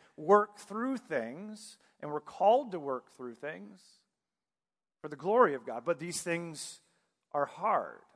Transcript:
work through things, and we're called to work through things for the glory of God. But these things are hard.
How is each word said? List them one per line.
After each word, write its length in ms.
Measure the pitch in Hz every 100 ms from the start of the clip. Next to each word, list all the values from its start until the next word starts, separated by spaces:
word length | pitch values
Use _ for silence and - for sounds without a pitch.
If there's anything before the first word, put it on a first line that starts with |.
| _ -
work 440 | 156 208 208 -
through 380 | - 214 262 262
things, 800 | - 143 113 151 214 214 - - _ -
and 100 | 147
we're 80 | 151
called 540 | - - 190 247 254
to 60 | 180
work 360 | 139 127 - -
through 160 | 123
things 480 | 113 143 175 208 190 - _ _ _ _ _ _ _ _ _ _ _
for 60 | 151
the 80 | 143
glory 380 | 170 226 208
of 120 | 135 120
God. 180 | 117 120
But 120 | 156
these 240 | 170 160
things 580 | 180 170 170 147 - - _ _ _ _ _
are 140 | 147 143
hard. 560 | - 208 170 82 50 -